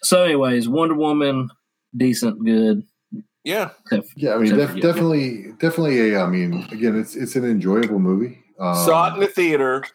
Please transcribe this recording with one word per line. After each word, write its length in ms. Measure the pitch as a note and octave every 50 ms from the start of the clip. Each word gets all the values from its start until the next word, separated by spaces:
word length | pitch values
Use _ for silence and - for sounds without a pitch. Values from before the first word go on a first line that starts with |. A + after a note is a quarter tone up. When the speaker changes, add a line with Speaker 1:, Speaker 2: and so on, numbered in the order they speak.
| -
Speaker 1:
So 200 | - F#3 F3+ F3+
anyways, 440 | E3+ D3+ C#3 C3+ B2+ B2 A#2+ A#2
Wonder 280 | A#2 C3 D#3 E3 D#3+ D#3+
Woman, 540 | D3+ D#3 D3+ D3+ D3 C#3+ C#3 C3+ C3 C3 B2+ - _ _ _ _ _ _ _ -
decent, 480 | A#2+ B2+ B2+ A#2 - A#2+ A2+ G#2+ A2 A2+
good. 400 | A2+ A2+ A2 A2 A2 G#2+ G#2 G#2+ _ _ _ _ - - G#3+ - _ _ _ -
Speaker 2:
Yeah. 260 | C#3+ F3+ G#3+ F#3+ D3+ - _ _
Speaker 1:
Except, 220 | - A#2 G#2 - - -
Speaker 3:
Yeah, 180 | - D3 C3 G#2+
I 40 |
mean, 60 | A#2 A2 G#2+ G2+
Speaker 1:
except 60 | C#3+
Speaker 3:
def-, 100 | C#3+ C#3
Speaker 1:
for, 60 | -
yeah. 40 | F#2+
Speaker 3:
definitely, 640 | E3 E3+ E3+ - E3 E3 D#3+ D3 C3+ B2+ A#2+ G#2 G2 G2+ - -
definitely 520 | - D#3+ D#3+ E3+ D#3+ D3 C3+ A#2+ A2+ A2
a, 100 | G#2 G2
I 60 | F2+
mean, 400 | F2+ F2+ F#2 F2+ F2 E2+ F2+ F2+ -
again, 280 | - G#2+ A#2 A2+ G#2+ A2
it's, 160 | A2 - -
it's 200 | - C3 - -
an 100 | C3 B2
enjoyable 540 | A#2+ A2+ G2+ F2+ F#2 G2 A2+ A#2+ G#2+ G#2+ G2
movie. 440 | F#2 F#2 F#2+ G2 A#2 B2 - - _ _ _ -
Um, 160 | F#3+ - -
Speaker 2:
Saw 340 | F3 F3 E3 D#3+ E3 F3 -
it 40 | -
in 60 | G3
the 60 | G3
theater, 560 | G3 - F#3+ F3+ E3 D#3 C#3+ C3+ C3 B2+ C3+ C#3 -